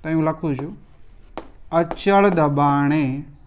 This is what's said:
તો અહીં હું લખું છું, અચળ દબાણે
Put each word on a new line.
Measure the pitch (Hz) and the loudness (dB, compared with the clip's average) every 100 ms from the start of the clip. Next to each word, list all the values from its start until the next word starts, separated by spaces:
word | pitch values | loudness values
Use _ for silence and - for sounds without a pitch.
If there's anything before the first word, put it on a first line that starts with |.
તો | 160 | -2
અહીં | 160 | 0
હું | |
લખું | 160 156 160 131 | 0 -2 -6 -6
છું, | 151 208 - - - - - - - - - | -8 -14 -20 -20 -20 -20 -16 -16 -16 -20 -2
અચળ | 165 170 - 196 196 202 | -2 -2 -2 2 4 4
દબાણે | 175 147 143 143 143 143 151 135 135 151 - | 2 0 2 0 2 0 0 -2 -4 -10 -20